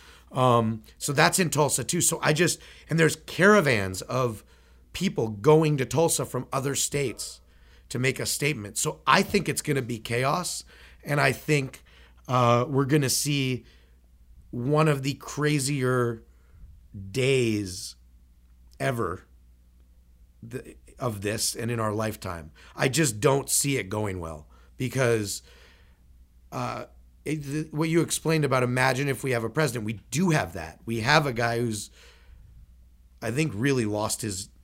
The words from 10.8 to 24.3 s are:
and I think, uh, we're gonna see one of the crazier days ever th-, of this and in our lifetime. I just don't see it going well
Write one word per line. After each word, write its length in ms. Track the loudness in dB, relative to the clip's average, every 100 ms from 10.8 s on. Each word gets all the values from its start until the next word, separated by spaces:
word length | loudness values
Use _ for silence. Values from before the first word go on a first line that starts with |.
| -20 -14
and 160 | -4 0
I 120 | 2
think, 520 | 0 0 0 0 -10 -20 -20 -20 -16 -2
uh, 380 | 2 4 4 2
we're 200 | 0 2
gonna 240 | 2 2
see 540 | 0 0 0 0 -2 -8 -20 _ -20 _ _ -20 -20 -12
one 380 | -6 0 2 2
of 140 | 2
the 120 | -2
crazier 1080 | -6 -8 -2 0 2 0 0 0 2 0 -4 -10 -20 _ -20 -20 -20 -20 -16 -8
days 840 | -2 2 2 2 0 -4 -8 -12 -16 -20 -20 -20 _ -20 -20 -18 -6
ever 460 | -4 -2 -4 -6 -12 -20 -20 _ _ -20 -20 -20 _ -20 -20 _ -14
th-, 280 | -12 -14 -20 -20 -8
of 220 | -6 -4
this 340 | -4 -2 -4
and 160 | -4 -4
in 80 | -2
our 120 | -2
lifetime. 580 | -2 -4 -4 -8 -10 -12 -20 -14
I 140 | -2 0
just 320 | 2 0 2
don't 280 | 2 2 0
see 260 | 0 0 -2
it 120 | -2
going 280 | -4 -4 -4
well 260 | -8